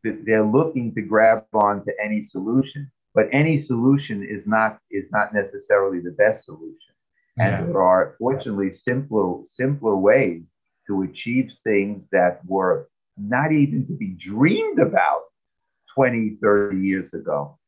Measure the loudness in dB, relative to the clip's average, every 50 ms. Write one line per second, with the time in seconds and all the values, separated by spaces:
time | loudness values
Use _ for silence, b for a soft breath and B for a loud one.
0 | _ -6 -8 -6 -2 0 2 2 2 4 2 2 2 2 -2 -4 -6 -4 -6 -8
1 | -6 0 2 4 6 6 4 2 -2 _ 0 2 2 2 2 -2 -4 -8 -6 -6
2 | -6 -4 -4 -6 -6 -8 _ -8 -4 0 0 0 0 -2 -6 -14 -14 -14 _ _
3 | _ _ _ 0 0 2 2 2 2 2 2 0 -2 -2 -4 0 2 2 2 2
4 | 0 -4 -10 -10 -8 -10 -10 -10 -4 0 0 2 2 0 -2 -6 _ _ -8 -8
5 | -8 -2 -2 -2 -2 0 -2 -4 -4 -4 -8 -16 -2 _ 2 2 4 2 -2 -4
6 | -6 -8 0 2 2 2 2 -2 _ -20 -20 -18 -18 -20 -20 _ _ _ _ _
7 | _ _ _ _ _ _ _ -2 0 0 0 -2 -4 -2 0 2 4 4 4 4
8 | 2 0 -4 _ -4 -4 -4 -4 -4 -6 -4 -4 -4 -4 -6 -6 -4 -4 -4 -4
9 | -4 -2 0 0 0 0 -2 -6 -12 _ -8 -4 -2 -2 -2 -2 0 0 0 4
10 | 4 4 4 4 4 0 -2 -6 -12 _ _ _ _ _ _ _ _ -6 -4 -4
11 | -4 -4 -8 -10 -8 -2 -2 -2 -2 -2 -8 _ _ 0 0 0 0 0 -6 -12
12 | -10 _ 0 2 2 2 0 -4 -8 -4 -2 0 0 0 0 -2 -4 _ _ _
13 | _ _ _ -12 -6 -2 -2 0 0 2 2 2 2 2 0 -4 -4 -6 -8 -8
14 | -8 -10 -10 -12 -12 -10 0 2 2 2 4 2 -2 -2 2 0 0 2 2 2
15 | 2 2 0 -2 -4 _ _ _ _ _ _ _ _ _ _ _ _ _ _ 2
16 | 2 2 2 0 -2 -4 -4 -2 2 2 4 4 2 0 -2 -2 -2 0 -2 -2
17 | -4 -8 -12 -10 -6 -4 -4 -4 -4 -8 -14 _ _